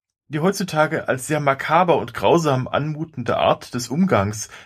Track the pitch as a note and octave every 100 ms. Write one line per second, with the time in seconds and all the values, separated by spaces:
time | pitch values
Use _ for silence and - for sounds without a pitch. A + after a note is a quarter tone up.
0 | _ _ _ D3 F3 G3 F#3+ D#3 D3+ D3+
1 | - B2+ - D3+ C#3+ C3+ - D#3+ F3 C3+
2 | A#2 - G2 E3 D#3 C3 B2 - D3 D3+
3 | D#3+ - A#2 - F#2 - - B2 A#2+ C#3+
4 | F#3+ G#2+ G2+ A2 - -